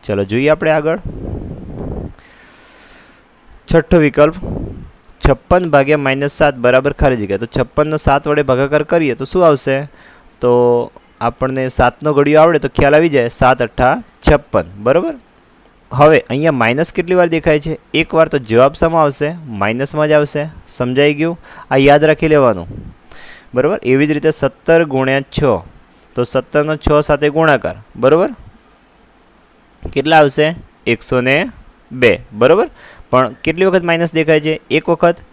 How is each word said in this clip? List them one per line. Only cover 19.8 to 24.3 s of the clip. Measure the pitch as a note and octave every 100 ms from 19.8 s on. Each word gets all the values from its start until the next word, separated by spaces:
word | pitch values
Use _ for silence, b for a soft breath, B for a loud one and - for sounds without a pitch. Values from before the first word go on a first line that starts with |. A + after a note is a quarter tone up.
| C3 D3+ D3+
જ | D3+
આવશે. | D3 D3+ D#3 - - -
સમજાઈ | B2 B2+ D3 D3
ગયું? | E3 E3+ B B B
આ | C3+ C#3
યાદ | D3 D#3
રાખી | D3+ D#3+
લેવાનું, | D3+ B2+ F#2+ E2+ - - - _ B B B B A#2+
બરાબર? | C#3+ G3+ -
એવી | C3 D3+
જ | D3+
રીતે | D#3